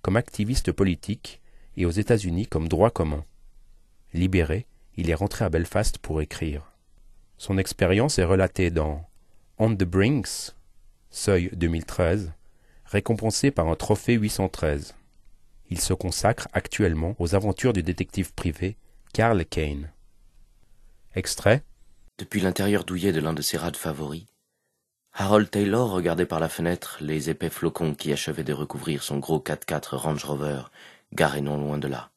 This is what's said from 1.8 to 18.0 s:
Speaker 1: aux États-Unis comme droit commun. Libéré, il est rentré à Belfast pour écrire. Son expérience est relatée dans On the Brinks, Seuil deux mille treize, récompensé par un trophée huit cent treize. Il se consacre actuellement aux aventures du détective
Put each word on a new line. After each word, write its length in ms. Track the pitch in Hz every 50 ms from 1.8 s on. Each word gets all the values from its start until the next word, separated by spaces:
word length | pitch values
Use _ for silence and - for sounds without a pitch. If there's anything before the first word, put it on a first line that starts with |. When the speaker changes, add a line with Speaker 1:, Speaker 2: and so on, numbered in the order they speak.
| 87
Speaker 1:
aux 40 | 85
États-Unis 560 | 82 101 104 - 120 107 98 90 85 90 110
comme 220 | - - 80 80 82
droit 220 | 90 80 101 120
commun. 340 | - - 85 78 76 73 76 - - - - - - - - - - - - _ _ - - -
Libéré, 540 | - 82 92 92 95 90 80 73 80 101 120 - _ _ - - -
il 140 | - 85 82
est 40 | 82
rentré 300 | 78 98 104 - - 113
à 40 | 92
Belfast 500 | 78 82 85 - - 101 104 - - -
pour 220 | - - 80 78
écrire. 500 | 78 - - - 82 80 73 76 73 - _ _ _ _ - - - - - - - _ _ -
Son 200 | - - 98 95
expérience 600 | 92 - - - 95 87 95 104 123 151 - -
est 60 | 90
relatée 460 | 85 95 95 95 90 - - 92 85
dans 380 | 85 80 76 76 73 78 82 - _ - _ _ - - _ _ _ -
On 160 | 110 113 113
the 100 | 98 98
Brinks, 680 | 87 87 95 98 120 151 131 - - - - - - - - - _ - - - - _ _ _ _
Seuil 400 | - - - - 98 90 87 -
deux 160 | - 90 85 85
mille 180 | 82 82 80
treize, 460 | - - - 90 82 87 107 95 82 80 - - - _ _ _ - _ - -
récompensé 680 | - - 107 - - 117 104 - 110 - - - 139
par 180 | - - 82 80
un 80 | 82
trophée 380 | - - - 107 - - - 120
huit 160 | 113 104 107
cent 180 | - - 98 92
treize. 460 | - - - 78 73 71 73 - - - _ _ _ - - - - - - - - - - -
Il 100 | 90 85
se 140 | - - 92
consacre 540 | - - 87 82 - - 101 135 - - -
actuellement 640 | - - - - - - 107 90 80 78 80 85 113 -
aux 160 | 87 80 95
aventures 380 | 98 104 104 95 - - 131
du 100 | 113 92
détective 520 | 80 92 87 -